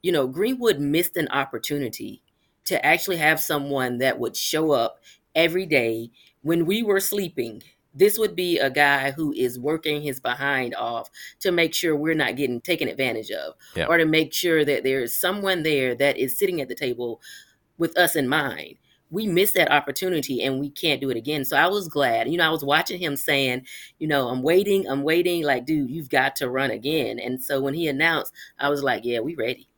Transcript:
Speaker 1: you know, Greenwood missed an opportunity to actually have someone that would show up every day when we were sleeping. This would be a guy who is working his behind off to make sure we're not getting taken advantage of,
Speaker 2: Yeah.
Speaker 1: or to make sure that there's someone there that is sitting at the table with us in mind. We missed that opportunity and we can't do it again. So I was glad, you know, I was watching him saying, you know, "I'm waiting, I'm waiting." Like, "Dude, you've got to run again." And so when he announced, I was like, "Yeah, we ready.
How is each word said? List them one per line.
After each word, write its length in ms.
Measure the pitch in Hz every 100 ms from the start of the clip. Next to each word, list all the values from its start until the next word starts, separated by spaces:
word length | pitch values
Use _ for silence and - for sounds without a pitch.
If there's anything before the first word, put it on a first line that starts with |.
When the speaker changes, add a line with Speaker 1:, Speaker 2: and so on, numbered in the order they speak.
Speaker 1:
you 100 | 175
know, 140 | 170 131
Greenwood 500 | 143 214 254 240 156
missed 380 | 143 156 175 -
an 100 | 156
opportunity 920 | 135 135 117 - 147 127 - 104 101 _ _ _ _
to 200 | - 160
actually 320 | 139 165 - 175
have 240 | 151 156
someone 580 | - 147 139 139 127 123
that 220 | 135 -
would 160 | 117 -
show 360 | - 151 160
up 260 | 135 113 - - - _
every 320 | 156 165 175 185
day 440 | 147 117 113 117 _ _ _
when 220 | 147 170 170
we 160 | 214
were 180 | 220 196
sleeping. 640 | 196 151 180 - 117 110 - _ _
This 240 | 135 202 208
would 160 | 214 170
be 220 | 180 165
a 120 | 139
guy 400 | 131 143 139 135
who 220 | 139 156
is 260 | - 123 123
working 440 | 131 156 160 147
his 180 | 147 127
behind 540 | 123 123 139 135 123
off 360 | 117 117 117 - - - -
to 100 | 196
make 220 | 175 165
sure 220 | - 175 151
we're 180 | 156
not 220 | 160 127 127
getting 240 | 139 120
taken 280 | - 170 135
advantage 420 | - 131 113 110
of, 240 | 95 71 - -
Speaker 2:
Yeah. 120 | - 82
Speaker 1:
or 120 | 165
to 60 | 160
make 260 | 160 160
sure 320 | - 175 160
that 180 | 143 139
there's 320 | 131 135 127
someone 480 | - 180 202 196 185
there 320 | 156 143 127
that 240 | 123 143 -
is 200 | 131 -
sitting 220 | 196 175
at 80 | 127
the 60 |
table 460 | - 135 120 120 110 - - - _ _ _
with 180 | 165 175
us 180 | 170 160
in 120 | 131
mind. 480 | 151 139 80 73 - _ _ _
We 160 | 170 220
missed 280 | 175 202
that 160 | 196 160
opportunity 720 | 147 139 131 190 170 143 123
and 160 | 127 135
we 100 | 143
can't 300 | - 170 135
do 100 | 135
it 60 | 117
again. 280 | 117 151
So 120 | 131 143
I 100 | 170
was 200 | 202 170
glad, 400 | 147 135 113 113
you 60 | 170
know, 80 | 165
I 40 |
was 120 | 160
watching 340 | 139 151 175 180
him 160 | 170 143
saying, 500 | - 143 135 123 127 - - _
you 80 | 156
know, 200 | 143 123
"I'm 140 | 127
waiting, 460 | 131 180 202 196 185
I'm 140 | 139
waiting." 380 | 143 165 180 175
Like, 200 | 147 127
"Dude, 260 | 123 156 131
you've 200 | 156 139
got 240 | 143 135 -
to 120 | 131
run 200 | 131 135
again." 480 | 110 127 156 113 113
And 240 | 110 127
so 180 | - 139
when 140 | 131
he 140 | 151 165
announced, 440 | 135 165 160 - - - _
I 100 | 143
was 140 | 143
like, 220 | 139 110
"Yeah, 160 | 117 120
we 140 | 120 165
ready. 320 | 117 127 -